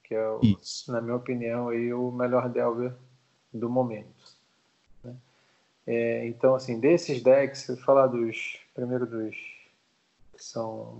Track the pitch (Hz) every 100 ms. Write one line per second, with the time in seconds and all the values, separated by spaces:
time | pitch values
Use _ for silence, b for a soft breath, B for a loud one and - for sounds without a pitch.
0 | - 110 110 110 113 95 - - - 120
1 | 117 123 127 123 117 120 120 117 120 120
2 | 123 123 123 127 123 120 120 117 123 127
3 | _ _ _ _ _ 113 117 127 123 107
4 | 104 _ - _ _ _ _ _ _ -
5 | 123 127 _ _ _ _ _ _ - 117
6 | 117 117 117 117 147 131 131 113 107 120
7 | - 131 120 135 135 - - 123 - 135
8 | 131 120 117 110 - - _ - 123 127
9 | 117 113 110 101 - - _ _ _ _
10 | _ _ - - - 113 113 110 113 117